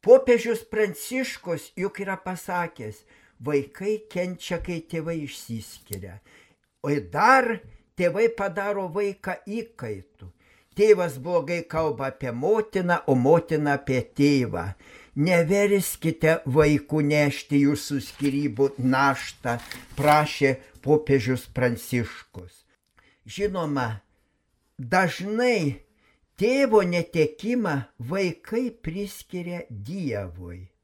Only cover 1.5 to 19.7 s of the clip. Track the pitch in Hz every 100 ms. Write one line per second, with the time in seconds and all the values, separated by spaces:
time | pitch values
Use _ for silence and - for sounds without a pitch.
1.5 | 165 - - 190 202 196 185 - 180 -
2.5 | 175 170 - 107 107 _ _ _ _ 131
3.5 | 147 139 - 196 214 214 185 185 180 -
4.5 | 170 - 170 160 165 156 165 143 - -
5.5 | 113 - - _ - 92 95 _ _ _
6.5 | _ _ _ 143 147 90 143 214 262 247
7.5 | 214 - - _ - 175 196 226 226 202
8.5 | 170 202 202 185 160 202 196 - 180 -
9.5 | 214 226 _ 120 101 - _ 92 _ _
10.5 | _ _ - 214 202 175 131 139 175 165
11.5 | 175 165 160 160 117 135 131 131 120 156
12.5 | 220 214 196 175 170 - 127 127 165 -
13.5 | 156 147 139 - 131 117 - 143 143 117
14.5 | 95 90 95 - - - - 151 175 160
15.5 | 196 202 202 180 - 160 165 156 165 -
16.5 | 131 151 147 - 156 143 151 147 - -
17.5 | 143 143 143 - 143 - - 143 139 147
18.5 | 104 139 - 127 131 139 135 - - 127
19.5 | 120 -